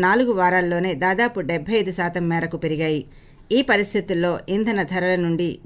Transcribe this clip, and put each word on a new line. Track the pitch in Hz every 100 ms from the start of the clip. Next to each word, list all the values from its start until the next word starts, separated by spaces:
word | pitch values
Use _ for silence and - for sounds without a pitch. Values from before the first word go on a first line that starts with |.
నాలుగు | 180 214 254
వారాల్లోనే | 202 180 185 175 175 185
దాదాపు | 147 185 190 233 226
డెబ్బై | 165 170 160
ఐదు | 220 190
శాతం | 180 175 175 170
మేరకు | 165 165 165
పెరిగాయి. | 165 151 160 151 - - - - -
ఈ | 240
పరిస్థితుల్లో | 262 208 202 214 - 170 175 170 -
ఇంధన | 196 220 208
ధరల | 160 185 180 185
నుండి | 170 165 175 -